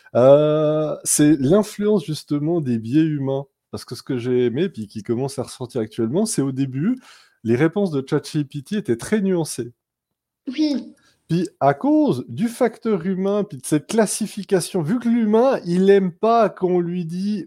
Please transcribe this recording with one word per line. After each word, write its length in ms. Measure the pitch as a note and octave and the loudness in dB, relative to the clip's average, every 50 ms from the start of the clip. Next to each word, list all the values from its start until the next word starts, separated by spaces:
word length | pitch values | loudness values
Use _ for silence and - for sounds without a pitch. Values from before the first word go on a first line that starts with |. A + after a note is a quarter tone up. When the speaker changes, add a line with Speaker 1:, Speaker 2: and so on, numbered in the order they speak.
| _ - - | _ -2 2
Speaker 1:
Euh, 800 | A#2+ B2 C3+ C#3+ D3 D3+ D3+ D3+ D#3 D#3 D3+ D#3 D#3 D#3 D3+ - - - | 4 8 8 8 8 6 2 2 0 0 0 0 0 -2 -4 -6 -8 -4
c'est 320 | - - - D3 D3 D#3+ C#3 | -2 2 4 6 4 4 4
l'influence, 640 | C3+ C3+ F3+ G#3+ G#3 - - - G#3 G#3 G#3+ G3 D3+ | 4 4 4 2 2 0 -4 -4 -2 0 0 0 0
justement, 560 | - D3+ - - - D3+ C#3+ D3 D#3 F3 E3+ | -4 -8 -10 -6 -6 -4 -4 -2 -2 -2 -2
des 160 | D3 B2+ A#2+ | -2 -2 -4
biais 240 | A2+ A2 A2+ C3 D#3 | -4 -4 0 0 2
humains. 460 | D#3+ D#3+ D3+ C#3+ C3+ C3+ C3+ C3+ C#3 _ _ _ _ - | 2 2 0 -4 -4 -4 -4 -4 -6 _ _ _ _ -14
Parce 160 | - - - | -14 -14 -12
que 80 | - B2+ | -12 -14
ce 80 | - | -14
que 160 | - - C#3 A#2+ | -8 -6 -6 -4
j'ai 260 | A#2 B2+ B2 B2 B2 | -2 0 0 2 2
aimé, 240 | A#2+ A2+ C#3 F#3 F#3+ | 2 0 0 -4 -4
puis 200 | - A2 G#2+ G2 | -4 -8 -12 -10
qui 140 | - A2 | -10 -12
commence 360 | G2 - A#2 A#2+ C3+ C3+ - - | -4 -4 -4 -2 -2 -4 -6 -8
à 60 | A2+ | -10
ressortir 360 | - - - B2 A#2 - B2 | -10 -10 -12 -12 -8 -4 -4
actuellement, 460 | A2 G#2+ - - A#2 A2+ C3+ F#3 A3 | -4 -4 -4 -4 -4 -2 0 0 -2
c'est 160 | A3 - - | 0 0 -2
au 100 | C3+ C#3 | -2 -2
début, 460 | C3 B2+ C#3 C3 B2+ C3+ D#3 A3+ B3+ B3+ - - - - _ _ _ _ - | -2 -4 -4 -4 -4 -4 -2 -2 -2 -4 -6 -20 -20 -20 _ _ _ _ -2
les 120 | G#2+ A#2 | 0 2
réponses 340 | A#2+ D#3 D#3+ - G3+ G3+ F#3 | 2 2 0 0 0 -2 -2
de 140 | D3 C3+ C3 | -2 -4 -4
chat 240 | - D#3 C#3+ - - | -2 -4 -4 -4 -4
G 140 | - D3+ D3 | -4 -4 -4
P 160 | - - D3 | -4 -8 -14
T 160 | C3 - G3+ | -10 -6 -6
étaient 200 | G#3+ - - A#2 | -6 -2 -2 -4
très 260 | A#2 - - G#3+ A3 | -4 -2 -2 -2 0
nuancées. 500 | F#3+ G3 F#3 E3+ D#3 - - - A#2 A#2+ - _ _ _ _ _ _ _ _ _ _ _ _ _ - C#4 | 0 0 0 0 -2 -4 -6 -10 -10 -10 -12 _ _ _ _ _ _ _ _ _ _ _ _ _ -14 -10
Speaker 2:
Oui. 460 | B3 C#4 D#4 D4+ C#4 A#3 - - - _ _ _ _ _ _ - | -4 -2 -2 0 -2 -4 -6 -10 -20 _ _ _ _ _ _ -4
Speaker 1:
Puis 180 | D#3+ F3+ E3+ - _ - | -2 -2 -2 -4 _ 0
à 140 | C3 C#3+ C#3+ | 2 2 2
cause 500 | C#3+ - C#4 D4+ D#4 D4+ B3 D3 A#2+ C#3 | 2 0 0 2 2 2 2 0 -2 -4
du 220 | - A#2 C3 G#3+ A#3 | -8 -6 -4 -4 -4
facteur 560 | A#3 - C4 A3+ A#3 - - A3+ G#3+ - D#3+ | -2 0 -2 -2 -2 -4 -4 -2 -2 -2 -2
humain, 400 | G3 F#3+ F3+ F#3+ G3 G3+ G#3 F#3+ | -4 -4 -2 -2 -2 0 -2 -2
puis 140 | G3+ D3 C3 | -4 -8 -12
de 80 | - | -6
cette 200 | - D#3 D3+ - | -2 -2 -2 -2
classification, 920 | - - A3+ G#3+ F#3+ - - A3 - - G#3 F#3 - G3+ F3 D#3+ - - F#3 | -2 0 0 2 0 0 -4 -6 -6 -8 -10 -4 0 0 0 0 0 -4 -4
vu 180 | D3+ D3 A3+ B3 | -2 0 -2 0
que 120 | A#3+ A#3+ | 0 0
l'humain, 500 | A#3 A#3+ A3 G#3 G#3+ A3 B3 C4+ B3 A3 - | 2 2 2 4 4 4 4 4 2 0 -2
il 240 | F3 F3 F3+ F#3+ G3 | -2 0 2 6 6
aime 200 | G3 G3 G3 F3+ | 6 6 4 0
pas 380 | E3 - - A3 A#3 A#3 A3 G3 | -4 -2 0 2 4 4 4 2
qu'on 320 | A3 - F#3+ F3 F3+ F3+ | 0 0 0 0 2 2
lui 240 | F3 E3+ F3 F3+ F3 | 0 -2 -4 -6 -6
dit, « 400 | D#3+ F3 F3+ G3 G3+ G#3+ G3 - | -6 -6 -4 -4 -4 -4 -4 -6